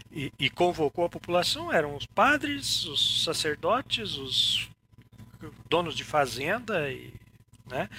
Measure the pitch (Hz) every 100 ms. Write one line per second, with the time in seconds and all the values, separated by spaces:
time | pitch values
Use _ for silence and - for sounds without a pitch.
0 | - 160 135 - 139 - 180 170 143 -
1 | 170 - - 175 170 285 339 208 147 143
2 | - - 247 294 294 285 - - 170 139
3 | - - 165 160 156 147 165 240 - 240
4 | 202 131 131 - - - - - _ -
5 | - - - - 156 - - 165 170 131
6 | - 151 131 117 147 226 220 185 143 127
7 | 123 - - - _ - - 131 196